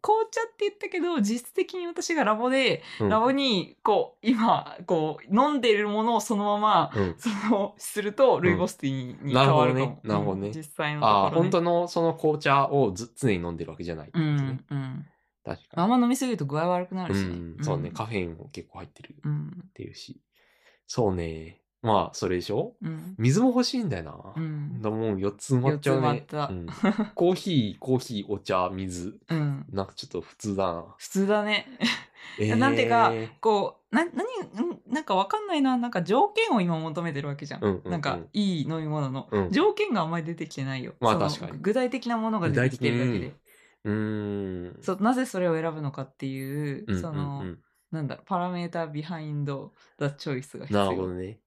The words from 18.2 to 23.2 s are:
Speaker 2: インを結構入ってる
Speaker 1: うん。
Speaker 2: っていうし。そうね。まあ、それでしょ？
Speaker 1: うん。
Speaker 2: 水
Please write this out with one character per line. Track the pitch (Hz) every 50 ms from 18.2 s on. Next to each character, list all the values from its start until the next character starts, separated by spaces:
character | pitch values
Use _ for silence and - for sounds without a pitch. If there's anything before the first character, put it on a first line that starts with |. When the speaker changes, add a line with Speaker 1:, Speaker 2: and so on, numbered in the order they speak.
| 90
Speaker 2:
イ |
ン | 85 82 80
を | - -
結 | _ - 85 _
構 | _ -
入 | -
っ | -
て | _ - -
る | - - - _
Speaker 1:
う | 151
ん。 | 151 151 151 151 - 180 175 185
Speaker 2:
っ | _
て | - -
い | -
う | -
し。 | - - - - - _ _ _ _ _ _ _ _ _ _ _ _ _
そ | _ - - 120 104
う | 92
ね。 | 90 85 82 80 80 80 80 82 _ _ _ _ _
ま | - 117 107 98 87 -
あ、 | -
そ | - - 92
れ | 90
で | 90 87
し | -
ょ？ | 104 117 170 233 - _ 214
Speaker 1:
う | 160
ん。 | 160 156 160 175 190
Speaker 2:
水 | -